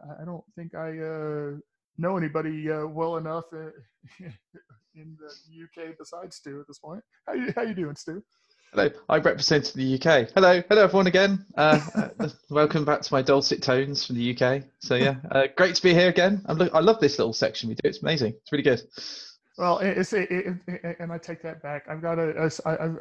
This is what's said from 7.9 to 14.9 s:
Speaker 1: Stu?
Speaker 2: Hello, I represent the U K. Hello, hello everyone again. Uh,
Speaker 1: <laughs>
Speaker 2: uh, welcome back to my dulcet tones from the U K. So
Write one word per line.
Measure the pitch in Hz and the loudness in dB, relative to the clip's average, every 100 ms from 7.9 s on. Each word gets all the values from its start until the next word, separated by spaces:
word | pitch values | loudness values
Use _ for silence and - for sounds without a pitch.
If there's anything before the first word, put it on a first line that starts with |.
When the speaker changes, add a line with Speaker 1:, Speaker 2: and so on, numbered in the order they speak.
| 147 | -8
Speaker 1:
Stu? | - 175 - _ _ _ _ | -12 -12 -14 _ _ _ _
Speaker 2:
Hello, | - 147 - - | -2 0 -2 0
I | 156 | 2
represent | 151 147 - 147 143 135 | 2 0 2 0 0 -4
the | |
U | 131 131 | -2 0
K. | 160 147 113 | 4 4 4
Hello, | 190 180 180 175 | 4 6 6 4
hello | 214 | 6
everyone | 190 190 185 | 6 6 4
again. | 185 196 190 - - | 4 4 0 -4 2
Uh, | 151 151 151 - | 4 4 2 -4
Speaker 1:
<laughs> | - - | -6 -6
Speaker 2:
uh, | 151 - _ | -10 -10 _
welcome | 147 151 156 147 | 2 2 2 0
back | 147 | 0
to | - | 0
my | 139 | 0
dulcet | 131 139 139 - | 4 4 2 -2
tones | - 127 139 143 - | 2 2 0 -4 -4
from | 120 | -2
the | |
U | 120 120 | -2 2
K. | 127 139 135 _ | 2 0 -4 _
So | - | -2